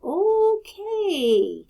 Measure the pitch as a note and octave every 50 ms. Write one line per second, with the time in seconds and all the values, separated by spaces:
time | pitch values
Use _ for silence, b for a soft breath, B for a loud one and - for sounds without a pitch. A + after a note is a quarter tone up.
0 | G#3 A#3+ C#4 E4+ G4 A4 A4 A4 A4 A4 A4 A4 A4 - - - G4+ A4 A4+ A4
1 | G#4+ G4 E4+ C#4 B3 A#3 A3+ G#3 G3 F#3+ F3 E3 E3